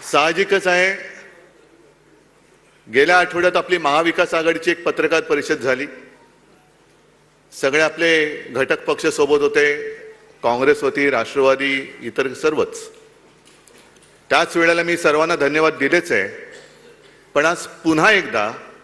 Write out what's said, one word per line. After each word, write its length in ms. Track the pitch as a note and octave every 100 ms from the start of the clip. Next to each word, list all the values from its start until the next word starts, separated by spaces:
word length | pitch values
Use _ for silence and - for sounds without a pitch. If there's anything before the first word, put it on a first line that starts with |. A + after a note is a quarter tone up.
| -
साहजिकच 540 | D3+ D3+ E3+ F#3+ G3 F#3
आहे, 260 | F3+ F#3 G3 - - - - - _ _ _ _ _ _ _ _ _ _ _ _ _ -
गेल्या 260 | A2+ D3+ F3+
आठवड्यात 380 | F3 E3+ F3+ F3
आपली 220 | E3+ F3+
महाविकास 560 | D3+ D3 E3+ E3 F3
आघाडीची 360 | E3 D#3+ D#3+ F3
एक 140 | E3+
पत्रकार 360 | - D3+ D#3 D#3+
परिषद 400 | D#3+ D3 C#3+ D#3
झाली. 260 | C3+ B2+ D3 - - - _ _ _ _ _ _ _ _ _ _ _ _ _ -
सगळे 200 | C#3 D3
आपले 640 | D#3 D#3+ E3 D#3+ D3+ D3 -
घटक 340 | A#2+ C3+ D#3
पक्ष 220 | - D3 D#3+
सोबत 360 | D3 C#3+ D3
होते, 520 | C#3+ D3 D3 D3 - - - - - -
काँग्रेस 400 | B2 A#2+ C3 C#3+
होती, 280 | C#3 C#3 C#3
राष्ट्रवादी, 840 | B2+ A2+ C#3+ C3+ C3+ C#3 C3+ C3+ -
इतर 300 | A#2+ A2 C3+
सर्वच. 580 | B2+ D#3 D3+ G2+ - - - - _ _ _ _ _ _ - - _ _ _ _
त्याच 260 | C3+ E3 E3+
वेळेला 260 | E3 E3+
मी 140 | E3+ E3+
सर्वांना 400 | E3+ D3+ D#3+ E3+
धन्यवाद 360 | C#3 D3+ D#3+ D3+
दिलेच 320 | C3+ F3 E3+
आहे, 160 | A#2 F#2+ - - - - - - - - _ _
पण 120 | - D#3
आज 100 | E3+
पुन्हा 560 | - - E3 D#3 F#3
एकदा 400 | G#3 D3 A2+ G#2 B2+ - -